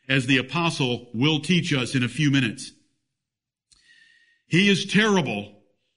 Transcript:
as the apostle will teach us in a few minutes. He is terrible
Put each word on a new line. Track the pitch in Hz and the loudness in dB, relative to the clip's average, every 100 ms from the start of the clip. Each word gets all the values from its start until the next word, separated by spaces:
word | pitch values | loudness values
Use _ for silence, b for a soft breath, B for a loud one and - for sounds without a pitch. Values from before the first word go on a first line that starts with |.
| - | -2
as | 135 127 | -2 2
the | 131 | 0
apostle | 127 170 170 143 127 117 - | 0 -2 -2 -2 -2 -4 -8
will | 107 147 156 | -2 -2 0
teach | - 180 - | 0 0 0
us | 139 120 | -2 -2
in | 131 | -2
a | 120 | -2
few | 135 147 | -2 0
minutes. | 135 117 - - - _ _ _ _ _ _ _ _ _ b b b b b b b _ | 2 0 -4 -14 -20 _ _ _ _ _ _ _ _ _ b b b b b b b _
He | 165 202 | 4 4
is | 190 - | 2 2
terrible | 190 220 190 127 104 101 - _ _ _ | 2 2 2 0 -4 -10 -18 _ _ _